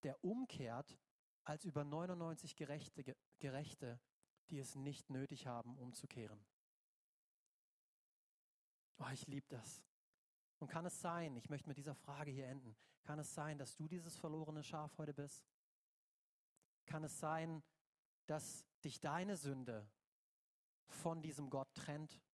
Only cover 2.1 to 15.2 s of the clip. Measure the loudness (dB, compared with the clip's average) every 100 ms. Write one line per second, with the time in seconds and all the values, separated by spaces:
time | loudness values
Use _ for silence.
2.1 | 2 2 0 -4 -4 0 0 -2 -4 -4
3.1 | -4 _ -2 0 2 0 -2 -4 -4 _
4.1 | _ _ _ -4 -2 -2 -2 -2 -2 -2
5.1 | -2 0 -2 -2 -2 -2 -6 -6 -6 -6
6.1 | -6 -6 -8 -14 _ _ _ _ _ _
7.1 | _ _ _ _ _ _ _ _ _ _
8.1 | _ _ _ _ _ _ _ _ -6 -2
9.1 | -2 0 -2 -2 -6 -6 -10 -12 _ _
10.1 | _ _ _ _ _ 0 2 2 2 2
11.1 | 4 2 0 -2 -2 0 -2 -2 -4 -4
12.1 | -4 -2 0 -2 -4 -6 -12 -16 -16 -2
13.1 | -2 0 0 2 0 -2 -2 0 0 -2
14.1 | -2 0 2 0 -2 0 0 -2 -2 -2
15.1 | 0